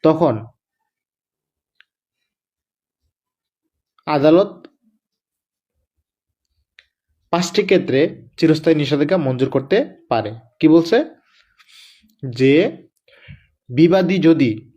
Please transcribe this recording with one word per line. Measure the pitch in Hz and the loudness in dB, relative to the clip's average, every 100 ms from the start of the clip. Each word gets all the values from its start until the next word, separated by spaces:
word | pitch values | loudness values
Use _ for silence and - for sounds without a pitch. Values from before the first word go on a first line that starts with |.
তখন | - 160 165 110 - _ _ _ _ _ _ _ _ _ _ _ _ _ _ _ _ _ _ _ _ _ _ _ _ _ _ _ _ _ _ _ _ _ _ _ - | 0 2 0 -2 -10 _ _ _ _ _ _ _ _ _ _ _ _ _ _ _ _ _ _ _ _ _ _ _ _ _ _ _ _ _ _ _ _ _ _ _ -6
আদালত | 151 147 170 202 - - _ _ _ _ _ _ _ _ _ _ _ _ _ _ _ _ _ _ _ _ _ _ _ _ _ _ | 0 4 4 2 -6 -20 _ _ _ _ _ _ _ _ _ _ _ _ _ _ _ _ _ _ _ _ _ _ _ _ _ _
পাঁচটি | 175 180 - | -4 -2 -4
ক্ষেত্রে | 190 185 - 131 160 - - - | 0 0 0 -2 -2 -4 -20 -2
চিরস্থায়ী | 160 156 170 160 | 0 0 0 -2
নিষেধাজ্ঞা | 139 143 147 185 | 0 -2 -2 -2
মঞ্জুর | 135 127 131 | -2 -4 -2
করতে | 139 135 202 302 - _ | -4 -2 -2 -2 -10 _
পারে। | 117 104 113 _ _ | -4 -4 -12 _ _
কি | 160 | 4
বলছে? | 165 165 233 311 - _ _ _ _ _ - - _ _ _ | 4 2 -2 -2 -12 _ _ _ _ _ -20 -20 _ _ _
যে | 135 113 131 147 220 - _ _ _ _ - - _ _ _ | -14 -2 2 2 0 -6 _ _ _ _ -20 -20 _ _ _
বিবাদী | 123 165 190 175 190 | 0 2 2 0 0
যদি | 160 160 127 107 - | 2 2 0 -4 -14